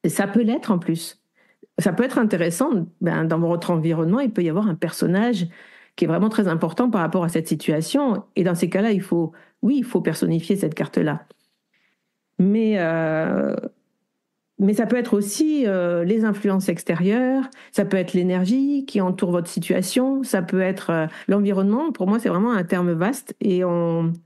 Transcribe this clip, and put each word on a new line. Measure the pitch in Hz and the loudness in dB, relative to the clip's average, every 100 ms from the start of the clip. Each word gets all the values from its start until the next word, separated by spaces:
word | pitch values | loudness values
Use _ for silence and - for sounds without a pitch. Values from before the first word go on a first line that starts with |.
Et | 170 | -2
ça | - 202 | 0 0
peut | 220 | 2
l'être | 220 277 - | 2 -2 0
en | 180 | -2
plus. | 165 165 - - _ _ _ _ - - | 0 -4 -6 -18 _ _ _ _ -10 -2
Ça | 190 | 0
peut | 170 | 0
être | 254 269 | 0 2
intéressant, | 214 180 170 170 277 220 170 _ | 2 2 0 0 0 0 -4 _
ben, | 170 160 165 | -2 0 0
dans | 165 | 0
votre | 170 170 - | 0 0 0
environnement, | 170 160 165 160 226 | 0 0 0 2 2
il | 269 | 0
peut | 214 | 0
y | 170 | 0
avoir | 170 214 | 0 0
un | 165 | -2
personnage | 165 - 170 185 240 208 170 - - - - - | -4 -2 0 2 0 0 -4 -8 -20 -20 -20 -4
qui | 165 | 0
est | |
vraiment | 165 214 | 2 0
très | 220 185 | 2 0
important | 160 165 165 247 | 0 -2 0 0
par | 214 | 2
rapport | 160 185 | 0 0
à | 170 | 0
cette | 160 160 | -2 -2
situation. | 151 - 156 160 269 277 202 - - | -4 0 -2 0 0 0 -2 -4 -2
Et | |
dans | 170 170 | 0 0
ces | 175 | 0
cas-là, | 185 220 | 0 0
il | 202 | 0
faut, | 185 170 160 - - _ | 0 -2 -2 -8 -20 _
oui, | 208 277 | 0 0
il | |
faut | 233 180 | 0 -2
personnifier | 165 156 175 165 165 196 | -2 0 0 0 0 0
cette | 160 | 0
carte-là. | 156 156 - 156 156 - _ _ _ _ _ _ _ _ _ _ - | -4 -4 0 0 -2 -10 _ _ _ _ _ _ _ _ _ _ 0
Mais, | 190 214 220 208 | 2 4 2 0
euh, | 165 165 160 160 160 - 69 - - _ _ _ _ _ _ _ _ - | 0 0 0 -2 -2 -2 -2 -4 -8 _ _ _ _ _ _ _ _ 0
mais | 196 | 2
ça | 214 226 | 2 2
peut | 254 | 0
être | 240 | 2
aussi, | 208 202 - 311 302 226 | 0 0 0 0 2 2
euh, | 185 175 175 | 2 0 0
les | 170 220 214 | 2 2 2
influences | 202 202 190 190 | 0 0 0 0
extérieures, | 170 - 170 185 226 254 269 262 - - | -4 -4 0 2 2 2 0 -2 -10 -6
ça | - 196 | -2 0
peut | 190 | 0
être | 175 | 0
l'énergie | 185 180 185 185 262 277 285 269 | 0 2 2 2 2 2 0 -2
qui | 208 | -2
entoure | 185 185 180 | 0 0 0
votre | 175 170 | 0 -2
situation, | - 165 180 185 247 262 269 | -6 0 0 2 0 0 -2
ça | 262 196 | 0 -2
peut | 175 185 | 0 0
être, | 185 190 - | 0 -2 -2
euh, | 165 156 - - | -2 -2 -4 0
l'environnement. | 202 202 196 196 226 320 | 2 2 2 2 2 0
Pour | - 190 | -2 0
moi, | 226 | 0
c'est | 208 | 0
vraiment | 175 226 | 0 2
un | 214 | 0
terme | 170 185 175 | 0 0 0
vaste | 165 190 269 - - | 0 0 -2 -10 -4
et | 202 180 | 0 0
on | 180 175 170 165 165 170 | 0 0 0 0 0 -2